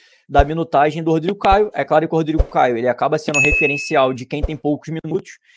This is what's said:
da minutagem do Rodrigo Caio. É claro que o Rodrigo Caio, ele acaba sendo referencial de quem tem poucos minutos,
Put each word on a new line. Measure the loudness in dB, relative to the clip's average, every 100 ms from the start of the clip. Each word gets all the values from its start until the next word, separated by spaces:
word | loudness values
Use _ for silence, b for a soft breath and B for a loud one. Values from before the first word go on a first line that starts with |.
| b b b
da | 2
minutagem | 2 2 0 2 2 0
do | 0
Rodrigo | 0 0 0
Caio. | 2 4 2
É | -2
claro | 0 0 2
que |
o | 0
Rodrigo | 0 0
Caio, | 0 0 0 2
ele | -2
acaba | 0 -2 -2
sendo | -2 0
referencial | 0 2 0 -2 -2 0 0
de | 0 -8
quem | -6
tem | -6 -4
poucos | -4 -4 -6
minutos, | -10 -6 -8 -8 -20 b